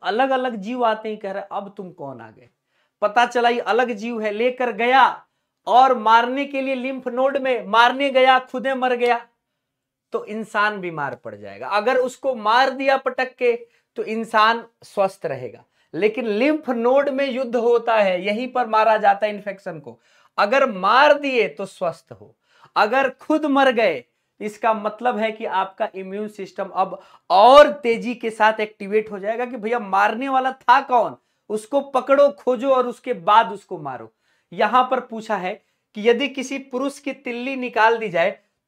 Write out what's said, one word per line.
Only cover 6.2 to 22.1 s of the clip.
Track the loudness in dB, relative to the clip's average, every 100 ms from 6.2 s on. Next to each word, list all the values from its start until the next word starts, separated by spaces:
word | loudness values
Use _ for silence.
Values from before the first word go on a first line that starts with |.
| 4 -2
के | -4 -4
लिए | -4
लिम्फ | -4 -6 -8 -8
नोड | -2 -2 -2
में | -2 -4 0
मारने | 2 4 2 0
गया, | 2 4 4
खुदे | 0 -6 -6
मर | -4 -2
गया, | -2 0 -2 -4 _ _ _ _ _ _ _ _
तो | -10
इंसान | -8 -10 -6 -2 -2 -2
बीमार | -8 -8 -8
पड़ | -8 -14
जाएगा। | -16 -16 -14 -4
अगर | -2 0 0
उसको | -2 -4 -6
मार | -4 2 4 2
दिया | 0 0 0
पटक | -2 -4 -6
के | -2 0 0 -6 _ _ -10
तो |
इंसान | -6 -6 -2 2 4 2 -6 _
स्वस्थ | -10 -2 -2 -2 -8
रहेगा, | -8 -10 -16 _ _ _
लेकिन | -2 -2 0 -4
लिम्फ | 0 0 0 -4
नोड | -2 2 2 2
में | -2 -4
युद्ध | -4 -4 -2
होता | 2 2 2 2
है, | 2 0
यहीं | -2 -4 -4
पर | -4 0
मारा | 2 4 4
जाता | 4 2 -2
है |
इन्फेक्शन | -4 -10 -12 -12 -14
को। | -16 -20 _ _ _ -2
अगर | 2 2 2
मार | 0 2 4 6 4
दिए | 2 0 -2
तो | -4 -14
स्वस्थ | -6 -6 -6 _